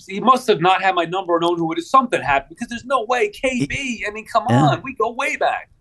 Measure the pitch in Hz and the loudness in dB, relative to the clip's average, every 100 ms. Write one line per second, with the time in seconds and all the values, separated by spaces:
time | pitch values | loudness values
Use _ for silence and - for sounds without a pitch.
0 | - 196 208 254 254 180 175 185 190 185 | -12 -2 2 2 2 2 2 2 2 0
1 | 165 185 185 170 170 175 165 165 165 269 | -2 -4 -2 0 0 0 -2 -4 2 2
2 | 240 147 127 139 - - 240 233 233 269 | 4 0 0 0 -2 -8 -10 -10 -4 -4
3 | 220 247 214 - 262 254 269 254 277 214 | 0 0 -2 -2 -4 -2 -4 -4 -6 -6
4 | 196 214 214 - - 120 147 - 135 131 | -8 -10 -4 -2 2 4 4 2 -4 -4
5 | 233 233 285 285 165 101 - _ | -4 -2 -4 -2 -2 -2 -8 _